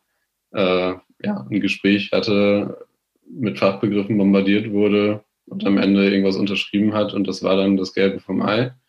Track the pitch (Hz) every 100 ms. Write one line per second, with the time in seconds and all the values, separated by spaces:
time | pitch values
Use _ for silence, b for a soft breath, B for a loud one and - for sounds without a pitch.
0 | _ _ _ _ _ - 92 90 92 90
1 | - _ 101 104 - 101 98 - 98 101
2 | 101 95 101 101 101 101 98 - - _
3 | _ _ - - 110 95 98 98 110 101
4 | 98 107 98 98 95 104 110 101 104 104
5 | 104 107 - _ - 95 101 98 98 101
6 | 98 98 98 98 101 98 - 101 104 107
7 | 104 101 92 - 95 95 98 98 92 -
8 | 98 95 - 95 95 107 123 -